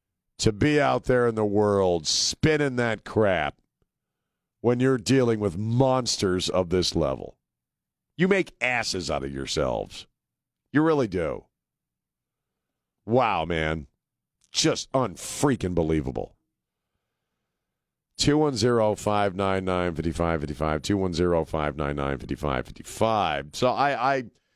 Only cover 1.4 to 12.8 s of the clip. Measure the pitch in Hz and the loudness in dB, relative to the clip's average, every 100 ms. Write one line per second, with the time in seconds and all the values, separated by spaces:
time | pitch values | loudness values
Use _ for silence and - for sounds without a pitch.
1.4 | 107 101 104 101 95 87 76 - - - | 2 2 4 4 2 2 0 -2 -2 0
2.4 | 156 151 143 123 120 107 - 117 104 87 | 2 2 0 0 -2 -4 -4 0 2 2
3.4 | 71 - _ _ _ _ _ _ _ _ | -2 -6 _ _ _ _ _ _ _ _
4.4 | _ _ 117 123 131 131 104 135 120 110 | _ _ 0 2 2 2 2 2 4 2
5.4 | 104 85 107 120 135 131 120 - 98 92 | -2 -2 -2 2 4 2 0 -2 0 0
6.4 | - 90 90 90 82 85 71 64 50 - | 0 0 0 0 0 0 0 -2 -8 -18
7.4 | _ _ _ _ _ _ _ - 185 196 | _ _ _ _ _ _ _ -2 2 2
8.4 | 175 - 120 123 110 95 76 73 69 67 | 0 -4 -2 -2 -2 -4 -4 -4 -4 -8
9.4 | 67 - 67 57 50 - - _ _ _ | -4 -2 -2 -2 -6 -14 -20 _ _ _
10.4 | _ _ _ 139 160 151 117 90 78 55 | _ _ _ 2 2 2 0 -2 -4 -6
11.4 | - _ _ _ _ _ _ _ _ _ | -12 _ _ _ _ _ _ _ _ _
12.4 | _ _ _ _ | _ _ _ _